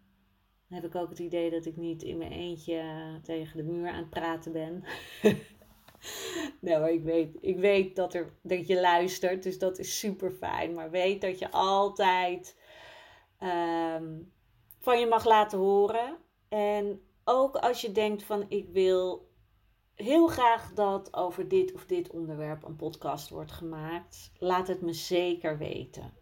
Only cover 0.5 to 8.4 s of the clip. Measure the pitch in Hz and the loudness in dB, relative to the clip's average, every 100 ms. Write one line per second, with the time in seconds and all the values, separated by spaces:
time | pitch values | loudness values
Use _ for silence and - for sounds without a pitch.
0.5 | _ _ 180 170 180 165 165 175 175 170 | _ _ -10 -6 -4 -6 -6 -4 -2 0
1.5 | 165 165 165 170 160 - 165 165 156 175 | -2 -4 -6 -6 -6 -8 -8 -8 -8 -8
2.5 | 165 170 165 160 156 160 160 160 165 156 | -8 -6 -4 -4 -8 -10 -12 -8 -8 -6
3.5 | 160 151 170 175 170 160 170 165 160 165 | -8 -6 -4 -6 -6 -8 -6 -4 -4 -6
4.5 | 160 160 180 - - - - 214 - - | -6 -6 -8 -10 -12 -14 2 2 2 -4
5.5 | - - _ - - - - 381 349 294 | -20 -20 _ -20 -20 -16 -12 -8 -6 -6
6.5 | - 180 160 160 165 160 165 156 - 190 | -6 0 2 4 2 2 0 0 -2 -4
7.5 | 180 202 196 190 196 180 180 160 - | 2 6 6 4 0 -2 -2 -6 -10